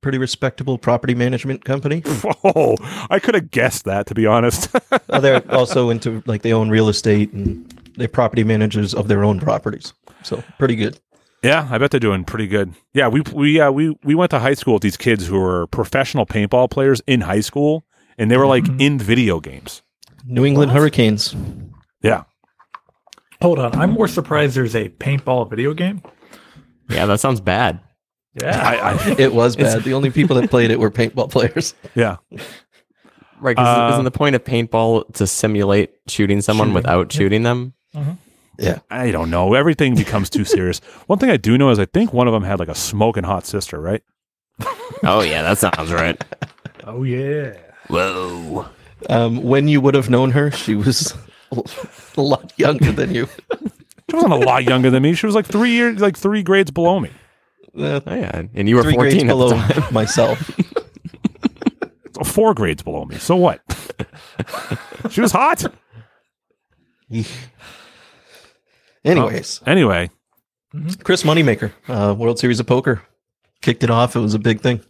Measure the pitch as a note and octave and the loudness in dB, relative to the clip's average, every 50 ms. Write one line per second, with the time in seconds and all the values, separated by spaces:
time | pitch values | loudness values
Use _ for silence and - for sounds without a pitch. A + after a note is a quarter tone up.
0 | - C3+ C3+ C3 C3 B2+ - - - C3 - - C3+ C3+ C3 A#2+ - - A#2+ B2 | -4 -4 -2 -2 -4 -4 -4 -4 -4 -6 -6 -6 -6 -4 -4 -2 0 0 0 0
1 | - C3 B2 A#2+ B2 B2 C3 A#2+ - C3+ C3+ C3 - - C3+ C#3 - C#3+ D3 E3+ | 0 -2 -2 0 0 -2 -2 -4 -4 -6 -8 -8 -6 -6 -6 -4 -4 -4 -4 -4
2 | D#3+ C#3+ D#3 A#2 - A#3 - - _ G3 - - D3+ B2 A2 - - - - - | -4 -6 -6 -4 -4 -4 -6 0 _ 2 2 4 2 2 0 0 -4 -10 -14 -12
3 | - - - G3 - - A#3 G3+ E3 - - A#2+ A#2 C3 - - - G2+ F#2+ G2+ | -6 -2 -2 0 0 2 0 0 -2 -2 -2 0 0 0 -2 -4 -6 -4 -4 -4
4 | G#2 - G#2+ G#2+ A2 G#2+ G#2+ A#2+ A#2 A#2+ A#2 - - - - B3+ - _ - - | -4 -4 -2 0 2 4 4 4 4 2 0 -2 -6 -2 -4 -4 -2 _ -2 -2
5 | _ _ - C#3 C3+ C#3 C3+ A#2+ - - - B2+ B2+ A#2+ - C3+ B2 A#2+ A#2 A#2 | _ _ -2 2 4 4 4 4 2 0 0 2 2 2 2 0 0 0 0 -2
6 | - A#2+ A2+ A2 - - A2+ G#2 - A2+ A2+ A2 A2 A2 G#2+ A2 A2 G#2+ G2+ - | -4 -6 -6 -6 -4 -4 -6 -2 0 0 2 2 2 2 4 4 4 4 2 0
7 | - A2+ G#2 G#2 G#2 G#2 - G2+ G2 G2 G2 - - - - - - - _ - | 2 2 2 2 2 0 -2 -4 -4 -4 -6 -6 -12 -20 -20 -20 -20 -20 _ -8
8 | A#2+ A2+ - - B2 A2 - A#2+ A2 G#2+ A2+ G#2+ G#2+ A2 G2 G#2+ G#2 G2 - - | -8 -4 0 0 0 0 2 0 0 2 2 2 0 0 0 -2 -2 -2 -2 -4
9 | G#2 G2+ G#2 G2+ G2+ G#2 G#3 F#3+ D#3+ D3+ A2 - - A2 G#2 - - - - _ | -2 0 0 2 2 2 0 0 0 -2 -2 -2 -4 -8 -10 -10 -14 -20 -20 _
10 | _ - _ _ - - - - - - - _ C3+ C3 A#2+ A2 G#2+ A2 - - | _ -20 _ _ -14 -10 -10 -10 -10 -14 -6 _ 0 0 0 0 -2 -4 -6 -10
11 | _ _ _ _ _ _ _ _ - A#2+ C#3+ D#3+ D#3 C3 B2 A2+ B2+ C#3+ - C3+ | _ _ _ _ _ _ _ _ 0 2 2 2 0 -2 -2 0 0 2 0 0
12 | A#2 G#2+ G2 F#2 F2+ - - A2 A2 G2 G2+ G#2 G2 F#2 E2+ _ _ _ _ C3+ | 0 2 0 0 -4 -6 -6 -6 -6 -2 -2 -2 -2 -2 -6 _ _ _ _ 0
13 | C#3 A#2+ A2 C#3+ D#3 - - D#3 C#3 D3 D3+ D#3+ D3+ C#3+ C3+ C#3 D#3 D#3+ D3+ _ | 0 2 2 0 -2 -2 -4 -2 0 2 4 4 2 2 2 0 -2 -2 -4 _
14 | _ C#3+ D3 D#3+ F3+ F3 - C3+ A#2 C3 C#3+ - - - A#2 G2+ F#2 G#2 F2+ - | _ -2 0 2 2 0 0 0 0 0 -2 0 0 0 0 2 2 0 -2 0
15 | - B2 A2+ G#2 F#2 E2 F#2+ G2 F#2+ F#2 F2+ F2+ E2+ E2 - - A2+ - - C3+ | 0 0 0 0 -2 -2 -2 0 0 0 -2 -2 -4 -4 -4 -6 -6 -2 -2 -2
16 | C3+ - - C#3+ A2 - - A2 G#2 G2+ - B2 B2+ B2+ - - C3+ C3+ C3+ A#2+ | -2 0 -2 -4 -4 -2 -2 -2 -2 2 2 2 2 2 0 0 2 2 2 0
17 | - - C3+ B2 G#2 E2 F#2+ G#2 G#2+ - - C#3+ D3 D3 D#3 D#3+ - _ _ _ | 0 0 0 0 0 0 -2 -2 -2 -2 -2 -2 0 0 0 -2 -6 _ _ _
18 | _ _ _ - A2+ G#2+ A#2+ B2+ C#3 C#3 C3+ B2+ - - C3 B2+ C3+ C#3+ D3 C3+ | _ _ _ -4 0 2 4 4 4 4 4 4 2 0 0 2 2 2 2 0
19 | A2 F#2+ A2+ B2 B2+ G#2+ F2 E2 D2+ C#2+ C2+ C2 - - - - _ _ _ _ | 0 0 2 2 2 2 0 -2 -4 -12 -18 -18 -18 -18 -20 -20 _ _ _ _
20 | _ _ _ _ - B2+ B2 B2 B2+ C#3 C#3 C#3 D3 C#3 B2 C#3+ D3+ D3+ D3 - | _ _ _ _ -14 -6 0 2 2 4 4 4 4 4 6 4 4 4 4 4
21 | A#2+ A2 G#2+ G#2 - - - - - - - - - - - - _ _ _ _ | 2 4 2 0 -2 -6 -6 -8 -10 -10 -10 -14 -16 -18 -20 -20 _ _ _ _
22 | - G#2+ A2+ - - _ _ _ _ _ _ _ _ _ _ - _ _ _ _ | 0 0 0 0 -4 _ _ _ _ _ _ _ _ _ _ -20 _ _ _ _
23 | _ _ - _ _ _ _ _ - F3 E3+ C#3 C3 A#2+ A#2 - D#3 F#3 G#3+ A3+ | _ _ -20 _ _ _ _ _ 2 2 2 2 0 -2 0 0 0 0 2 2
24 | A3 - - - D#3+ - D#3+ D3+ D3 C#3+ B2 C3 B2+ A2+ A2+ A#2 A2 G2 - _ | 0 0 0 -4 -6 -2 0 0 0 0 0 0 -2 -2 -2 -4 -4 -4 -8 _
25 | - C3+ C#3 C#3 - - B2+ B2+ A#2 G2 A2+ G#2+ B2 C#3+ D3+ D3+ F3 F#3 G3+ F#3+ | -4 -2 -2 -2 -2 -2 -2 -2 -2 -4 -4 -4 -4 -4 -2 -2 -4 -4 -4 -6
26 | - - _ _ _ _ - - _ _ _ - - _ _ _ _ _ - D#2 | -14 -18 _ _ _ _ -20 -20 _ _ _ -20 -20 _ _ _ _ _ -2 -2
27 | D#2+ G2+ G2+ G#2+ - C3+ C3 A2 F#2+ F#2+ F2+ G#2 B2 G#2 E2 E2+ _ _ _ _ | 0 2 0 0 0 -2 -2 -2 -2 -2 0 0 0 -2 -2 -4 _ _ _ _
28 | _ _ _ _ _ _ _ - - - F#3+ - - - A#2+ A#2 A2 G2 - - | _ _ _ _ _ _ _ -8 -6 -4 -2 -2 0 0 0 0 0 -2 -2 0
29 | - G3+ C4 - C3+ C3 A2+ A#2 A#2 B2 A#2 A2+ C#3+ A2+ A2+ A2+ A2 C3 C3 C3 | 0 -2 2 4 2 2 4 4 2 2 2 2 0 0 0 0 -2 -2 -2 0
30 | C#3 C3+ B2 D#3+ C#3+ E3+ C#3 B2+ - A3+ - B2+ A#2 A2+ A2 B2 A2 G#2+ - - | 0 0 0 2 2 2 2 2 0 2 2 2 4 4 2 2 0 0 0 0
31 | A#2 A2+ - B2+ A2+ - - C3 C3 A#2 - - - - - _ _ - _ A#2+ | -2 -2 0 -4 -4 -2 0 0 0 0 0 -2 -6 -6 -8 _ _ -8 _ -2
32 | A#2 A2 F#2 F2 _ _ - - - - - - _ _ _ _ _ _ _ _ | -2 0 -2 -6 _ _ -18 -18 -18 -18 -20 -20 _ _ _ _ _ _ _ _
33 | _ _ _ _ _ _ _ _ - C3+ A#2+ A2 B2 A#2+ A#2+ A#2+ A#2+ A#2 A#2 A#2 | _ _ _ _ _ _ _ _ -2 0 2 4 4 4 4 4 4 2 2 2
34 | C3 B2+ B2 - D3 D3 C#3 A#2+ - - B2+ A#2 A#2 A2+ - A2+ A2+ A2+ A#2 A2 | 0 -2 -2 0 0 2 2 0 0 0 -2 -2 -2 0 0 0 2 4 2 2
35 | - _ - - G#2 F#2+ - - - G#2+ G#2+ G#2 G2+ G2 G2+ G#2 F#2+ - _ _ | 0 _ -4 -2 -2 -2 -2 -2 -2 0 0 0 2 2 2 2 2 0 _ _
36 | _ - - - G#2 G2 G2+ G2+ G2+ - G#2+ A2 G#2+ G#2+ G2+ F2+ - - E2 F2+ | _ -12 -2 -2 0 2 2 0 0 0 2 2 2 2 2 0 0 2 2 2
37 | F#2+ - - D3 G2+ G2 G2+ A2 A2+ A#2+ B2 B2 B2 C3 C3 _ _ _ _ D3+ | 0 0 -2 0 0 2 2 2 2 0 0 -2 -4 -10 -12 _ _ _ _ -6
38 | D3 C#3+ F3 F3+ _ _ _ _ _ _ _ - - F2+ E2+ - _ _ - B2 | -6 -6 -6 -8 _ _ _ _ _ _ _ -6 -4 -4 -4 -4 _ _ -8 -4
39 | B2+ A#2+ G2+ D#2+ D#2+ E2 E2 F2 F2+ F#2+ G#2+ B2+ C#3+ E3+ D#3 - D#3 C3+ B2 G#2 | -2 -2 -2 -2 -2 -2 -2 0 2 2 2 4 4 2 2 2 0 2 2 0
40 | G#2 - - G#2+ F#2+ - - - G2+ - - G2+ F#2 F2+ F2 - _ - - - | 0 0 -2 -4 -4 -2 -2 -4 -2 0 0 0 0 -2 -4 -4 _ -16 -20 -20
41 | - _ F#3+ G3 - C4 G3+ B2+ - G#2+ A2+ B2+ C#3 C3+ A#2+ G#2 G2 - _ E3+ | -2 _ 0 2 2 2 2 2 2 2 4 4 6 4 4 2 2 0 _ 0
42 | A3 A3+ - A#2+ B2 B2 A2 A2 G2 F2+ G2+ F#2+ F2+ D#2+ D2+ - - - - G2+ | 0 0 2 0 2 2 2 0 0 -2 -4 -4 -4 -6 -8 -8 -8 -6 -2 0
43 | G#2+ A2+ A2+ A2 F2+ F2+ G2 F#2 - - - G#2 F#2 - - D#2 D#2 E2+ G2+ A2 | 0 0 0 -2 -4 -4 -4 -4 -6 -6 -8 -8 -8 -8 -10 -8 -6 -4 -6 -6
44 | _ _ _ _ _ _ _ _ _ _ _ _ - B5+ C5 - A#4 B4+ - C5+ | _ _ _ _ _ _ _ _ _ _ _ _ -10 -10 -10 -10 -12 -16 -10 -4
45 | - - F#2 G#2+ G2+ E2 D2+ D#2+ D#2 E2 G2+ G2+ - G2 - - D#2+ D#2+ E2+ E2 | 0 2 2 2 2 0 -2 -2 0 0 0 0 0 -2 -2 -4 -4 -4 -2 -2
46 | E2 F2 E2 - - _ - _ - - - _ _ - _ - - G#2 A2 B2 | -2 -2 -2 -6 -8 _ -14 _ -14 -16 -16 _ _ -20 _ -20 -20 -14 -10 -8
47 | C3 C3+ B2 B2+ C3+ C#3 D3 D3+ D3 B2+ G#2 F2+ - - - - - - - E2+ | -6 -6 -4 -4 -4 -6 -6 -6 -8 -10 -12 -18 -20 -20 -20 -20 -12 -6 -4 -2
48 | F2+ F#2+ F#2 F#2 F#2 F2+ F2 F2 E2+ D#2+ D2+ F2+ F2 - - _ - - - - | -2 -2 -4 -6 -8 -8 -8 -10 -10 -10 -10 -10 -10 -12 -18 _ -20 -20 -20 -20
49 | - - - A#2 A#2 A#2 A#2 B2 - B2 C3 C#3 C#3 D3+ D3+ C#3+ C3 C#3 C3+ C#3 | -6 -2 0 0 2 0 -2 -4 0 2 2 2 4 4 2 4 4 4 2 2
50 | B2+ A2 B2+ A#2+ C3 C3 B2 D3 C#3+ D3 C#3 - - - G#2+ G#2 G#2 C3+ B2+ - | 2 2 2 2 2 2 2 2 0 0 -2 -6 -4 -2 -2 0 0 0 0 0
51 | D#3+ - - - - - _ _ _ _ - A#2+ - - - - - - - - | -2 -6 -8 -12 -18 -20 _ _ _ _ -8 -8 -8 -8 -12 -14 -14 -14 -16 -20
52 | - - - - C#3 C#3 C#3 B2 - - - _ D3+ C#3+ D3+ C3+ D3+ - - - | -20 -12 -4 -4 0 0 0 -2 -4 -12 -2 _ 2 2 2 4 2 2 2 0
53 | - - F#3 A#2 E3+ - - - - _ A#4+ - - B3+ - _ - _ _ _ | -2 -2 -2 -4 -4 -6 -8 -18 -10 _ -10 -8 -8 -12 -12 _ -20 _ _ _
54 | _ - E4 D#4+ E4+ B3+ E3 B2+ A#2+ C3 B2 B2+ C3 B2 B2+ B2+ B2+ C3 B2 C3 | _ -6 0 2 4 4 4 4 4 4 4 2 4 2 2 4 4 4 4 4
55 | C3 D3+ F3 E3 - A3 G3+ A3 F3+ - - G#3 A#3 B3 A#3 A#3 A#3+ A#3+ A3+ G3+ | 4 2 2 2 0 0 0 0 0 0 0 0 2 2 2 2 2 0 0 0
56 | G3+ G3+ E3+ - - G3 G#3 G#3+ G3 E3 F#3+ G3 G3 D3+ C#3 F3 E3+ E3+ F#3 G3 | 0 0 0 0 -2 -2 0 0 0 2 2 2 2 0 0 0 2 2 2 2
57 | C#3 - - - _ _ _ _ _ _ _ _ _ - _ - C#3+ D3 D3 C#3+ | -2 -6 -10 -16 _ _ _ _ _ _ _ _ _ -20 _ -8 -6 -4 -4 -4
58 | C#3+ D#3 E3 B3+ G3+ - - - E2 G#2+ A#2 G#2+ G2+ G#2 A2+ B2 A#2+ D3+ D3+ A#2+ | -6 -6 -6 -6 -6 -6 -6 -8 -8 -8 -6 -4 0 4 4 4 4 4 4 2
59 | B2 C#3 C3+ - D3 A#2+ - C3 B2+ B2 A#2 A2+ A2 G#2 - D3+ D3+ - C3 A#2+ | 4 4 4 4 4 4 4 4 4 4 2 2 2 0 0 0 0 0 0 -2
60 | G#2+ G#2+ - - A#2 A2 A2+ A#2 D#3 - - - - - - - - - _ - | -2 0 2 2 2 2 0 -2 -6 -12 -4 -4 -4 -4 -4 -10 -10 -10 _ -20
61 | _ - - - _ - - - - - - - - - - _ - - _ _ | _ -20 -20 -8 _ -8 -8 -4 -6 -6 -6 -2 -4 -4 -4 _ -14 -14 _ _
62 | _ - _ - - - - - A3 A3 G#3 A#2+ G#2+ E2+ D#2 D2 - - - - | _ -20 _ -8 -8 -4 0 2 2 2 2 2 0 -2 -2 -6 -8 -10 -10 -10
63 | - - D3 - - - E3+ F#3 F3+ E3 F#2 - _ _ - - - - - _ | -10 -10 -14 -14 -2 0 2 4 4 2 0 -2 _ _ -12 -10 -10 -18 -12 _
64 | - - _ - - - - - - - - - - - - A#2 - - - - | -12 -12 _ -20 -20 -20 -10 -10 -10 -10 -8 -14 -10 -10 -10 -10 -10 -16 -20 -12
65 | - A3+ - - A#3 A3 - F#3 B3+ D4+ E4+ - - - - _ _ _ _ A2+ | -12 -6 -2 0 0 2 2 2 2 2 0 -2 -4 -10 -10 _ _ _ _ -20
66 | A2 _ _ _ _ _ _ _ _ _ _ _ _ _ _ _ _ _ _ _ | -20 _ _ _ _ _ _ _ _ _ _ _ _ _ _ _ _ _ _ _
67 | _ _ A2+ A2+ A2 - - - - - _ _ - - - - - - _ _ | _ _ -6 -6 -6 -6 -8 -16 -18 -20 _ _ -20 -20 -20 -20 -20 -20 _ _
68 | _ _ _ _ _ _ - - _ _ _ _ _ _ _ _ _ _ _ _ | _ _ _ _ _ _ -20 -20 _ _ _ _ _ _ _ _ _ _ _ _
69 | _ - F3 D#3+ A#2+ - G#2 - - - - - _ - D3+ F#3+ D#3+ A2+ F#2+ F2 | _ 2 2 2 2 0 -2 -6 -8 -8 -14 -8 _ 2 2 4 4 4 2 0
70 | F2 E2+ _ _ _ _ _ _ _ _ _ _ _ _ - D3+ D3+ D#3+ F#3 - | -2 -4 _ _ _ _ _ _ _ _ _ _ _ _ -14 -10 -8 -8 -10 -10
71 | - - F3 F3+ - D#3 D#3 E3 D#3+ C3+ A2 - - G#2 - _ _ - B2 G#2+ | -2 -2 -2 0 2 2 2 4 4 2 2 0 -2 -8 -8 _ _ -8 -4 -2
72 | G2+ G2+ G2+ G#2 A#2 A#2 A#2+ A#2 - B2 A#2+ G#2+ A#2+ - B2 B2 C3+ C#3+ B2+ G#2 | 0 0 0 0 0 -2 0 0 0 0 0 0 0 0 0 0 2 0 -2 -2
73 | - _ _ _ _ _ _ _ _ _ _ _ - - A#2 - - A#2+ A#2 A#2 | -4 _ _ _ _ _ _ _ _ _ _ _ -2 -2 -2 0 0 0 2 2
74 | B2 B2 - A#2+ A2+ G#2+ G#2+ A2 G#2 A#2 A2 G#2+ - C3+ B2 A2+ - _ | 2 2 0 -2 -2 0 -2 0 0 0 -2 0 0 -2 -2 -2 -6 _